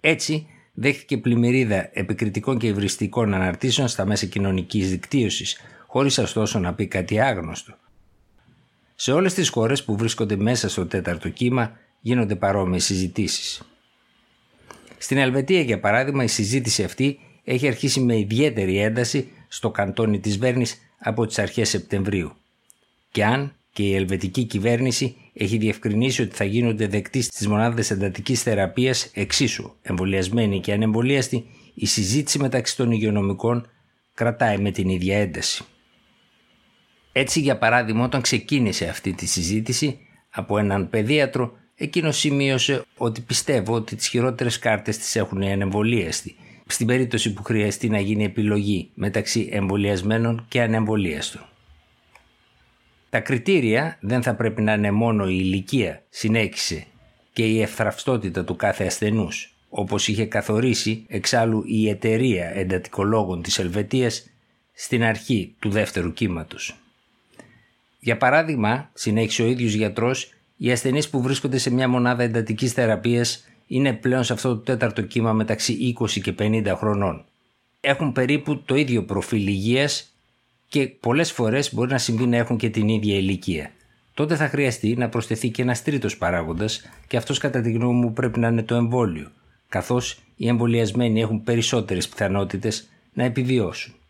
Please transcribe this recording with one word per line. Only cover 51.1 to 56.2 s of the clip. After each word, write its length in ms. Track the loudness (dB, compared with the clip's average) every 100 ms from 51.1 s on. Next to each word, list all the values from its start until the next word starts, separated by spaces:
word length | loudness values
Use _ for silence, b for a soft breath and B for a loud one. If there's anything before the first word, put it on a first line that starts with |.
| -4 -8 -10 -20 _ _ -20 _ _ _ -20 _ _ _ _ _ _ _ _ _
«Τα 100 | -4
κριτήρια 800 | 0 -2 2 2 4 2 0 -6
δεν 220 | -2 0
θα 120 | 0
πρέπει 280 | 0 -2 0
να 100 | 2
είναι 180 | 2 2
μόνο 380 | 2 2 2 2
η 80 | 0
ηλικία», 600 | 2 0 0 0 0 -4 _
συνέχισε, 760 | -6